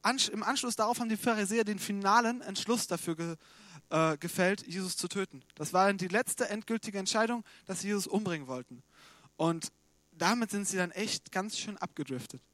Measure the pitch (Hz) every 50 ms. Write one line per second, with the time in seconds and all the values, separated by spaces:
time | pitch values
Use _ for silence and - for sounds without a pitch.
0 | - 208 254 269 - 226 185 214 214 214 262 269 - 247 220 - 220 220 240 240
1 | 240 226 220 202 - 247 233 214 202 185 214 233 226 208 214 185 - - 202 202
2 | 196 196 202 233 240 226 240 247 - - 196 - - - 233 233 - - 180 170
3 | - 175 165 156 170 170 165 160 - - - - - - - 151 _ _ - 156
4 | 160 160 156 147 - 175 - - 185 180 202 196 - - 165 190 190 180 170 -
5 | - 180 - 202 196 - - 135 - _ - - 151 - - 185 190 196 202 190
6 | 185 185 175 220 254 - - - 247 208 208 214 - - 226 220 - 240 196 202
7 | 190 175 - 220 226 220 240 240 214 - - - _ - 190 175 175 196 208 202
8 | 185 - - 196 214 185 175 156 139 127 131 127 123 _ 127 120 - _ _ -
9 | - - - - - - _ _ 160 165 170 165 - - _ _ _ _ _ _
10 | _ _ - 160 170 175 220 240 233 208 - 202 202 - 190 185 180 175 - -
11 | 214 214 - - _ - - 190 190 214 - - - - 202 - - - _ -
12 | 147 - 135 123 117 - - 135 _ _